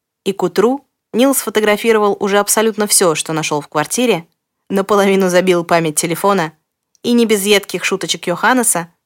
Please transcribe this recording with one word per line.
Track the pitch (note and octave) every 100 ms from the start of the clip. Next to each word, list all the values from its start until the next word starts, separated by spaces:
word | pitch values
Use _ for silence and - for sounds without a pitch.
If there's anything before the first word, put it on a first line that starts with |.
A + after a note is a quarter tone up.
| _ _
И | -
к | F#3+
утру | F3+ F#3 A3 C#4 _ _ _
Нил | G#3 C4+
сфотографировал | C4 - G#3+ G#3 G#3 A3+ A3 G#3 G3
уже | G3+ G3+
абсолютно | G3+ A3 A3+ G#3 G#3
все, | - F3+
что | D3+ -
нашел | D#3+ - D3+
в | -
квартире, | D3+ D3+ - B3 E3+ - _ _ _ -
наполовину | G3 G3 G3+ G3 G3 F#3
забил | F3+ F#3 F3
память | E3+ E3+ D#3+ D3+
телефона | E3+ D#3+ G3 G3 D#3+ - _ _ _ _
и | A#3+
не | A#3+ A3+
без | G#3
едких | G3 G3+ - F3+
шуточек | - F#3 E3 E3+ -
Йоханнеса | E3+ G#3+ B3+ A3 F3 E3+ _